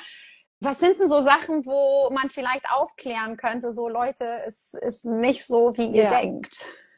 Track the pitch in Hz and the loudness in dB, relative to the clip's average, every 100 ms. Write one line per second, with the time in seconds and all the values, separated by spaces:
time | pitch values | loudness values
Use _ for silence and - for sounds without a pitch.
0 | - - - - _ - 277 269 349 370 | -4 -20 -20 -20 _ -8 -6 2 2 4
1 | 370 294 269 294 - 311 254 277 277 277 | 4 4 6 4 4 -4 -2 0 2 4
2 | 262 262 262 - 247 247 - 262 294 - | 2 0 -4 -4 -4 -4 -2 0 -2 -4
3 | 262 226 220 226 240 240 240 226 233 226 | -8 -6 -6 -6 -6 -4 -6 -6 -4 -2
4 | 247 269 240 233 220 - - - - 226 | -4 -4 -8 -6 -10 -12 -14 -8 -8 -6
5 | 240 226 240 269 - 240 240 240 233 220 | -6 -2 0 0 2 2 4 2 0 4
6 | 214 247 - - - - - - - | 4 4 0 -6 -12 -16 -16 -18 -20